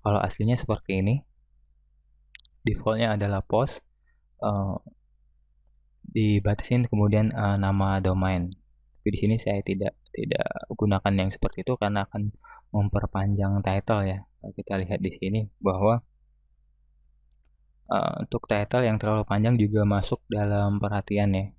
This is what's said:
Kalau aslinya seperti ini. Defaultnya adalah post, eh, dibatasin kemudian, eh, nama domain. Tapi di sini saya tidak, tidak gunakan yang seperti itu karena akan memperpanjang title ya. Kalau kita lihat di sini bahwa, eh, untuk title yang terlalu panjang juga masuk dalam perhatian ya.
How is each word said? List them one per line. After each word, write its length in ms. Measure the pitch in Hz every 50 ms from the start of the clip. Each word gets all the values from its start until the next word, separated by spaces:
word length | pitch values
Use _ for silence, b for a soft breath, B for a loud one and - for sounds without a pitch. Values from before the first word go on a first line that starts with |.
| _
Kalau 160 | 107 104 98
aslinya 400 | 95 98 - - 104 110 123 123
seperti 400 | - - 107 - - - 95 95
ini. 240 | 98 104 123 143 - _ _ _ _ _ _ _ _ _ _ _ _ _ _ _ _ _ _ _ _ _ _ - _ _ _ _ _
Defaultnya 480 | 113 101 - - 107 110 110 117 113 107
adalah 240 | 104 101 101 101 98 -
post, 320 | _ - 107 135 139 - - _ _ _ _ _ _ _ _ _ _ _ _ -
eh, 320 | 107 104 101 98 95 - - _ - _ _ _ _ _ _ _ _ _ _ _ _ _ _ _ _ _ _ _ _ _ _ -
dibatasin 880 | - - 110 107 104 104 101 98 101 104 - - - 123 123 120 120
kemudian, 400 | - 104 104 104 104 107 110 110
eh, 240 | - 117 104 101 101
nama 480 | 101 98 95 98 98 98 98 95 98 95
domain. 480 | 92 92 95 92 95 95 90 87 87
Tapi 560 | - _ _ _ _ _ _ _ _ - _ 107 95
di 60 | - -
sini 120 | 104 110 113
saya 240 | - 107 101 98 -
tidak, 320 | - 98 95 98 - - _ _ -
tidak 560 | - - - - - - - - - - - _ 110
gunakan 380 | - 107 101 98 95 - 101 98
yang 140 | 95 95 92
seperti 320 | - - - - - - 185
itu 160 | - 127 -
karena 320 | 107 101 104 101 98 -
akan 160 | - 107 104 104 - B B B B B B _ -
memperpanjang 880 | 107 101 98 - 101 107 - - 98 98 101 101 101 98 98 98 101 95
title 400 | 95 95 98 - - 113 104 98
ya. 160 | 95 92 98 98 _ _ _
Kalau 100 | - 101
kita 220 | 98 - - - 98 95 92
lihat 160 | 87 92 -
di 160 | 95 95 -
sini 240 | - 95 95 101 113 107 104 _ _
bahwa, 400 | - 95 92 92 101 107 117 120 - _ _ _ _ _ _ _ _ _ _ _ _ _ _ _ _ _ _ _ _ _ _ _ _ _ - _ _ _ _ _ _ _ _ _ _ - -
eh, 200 | 95 - - - - -
untuk 240 | - - 120 - -
title 320 | 110 104 104 - - 123 127 113
yang 80 | 110
terlalu 240 | 107 - 107 107 107 104 -
panjang 240 | 101 104 107 117 123
juga 320 | 113 107 104 107 107 104
masuk 320 | 101 101 101 - - 127 - _
dalam 560 | _ 110 107 104 101 101 101 101 101 101 101
perhatian 480 | 104 101 104 101 98 - 101 101 101 101 95
ya. 80 | 95 98 101 -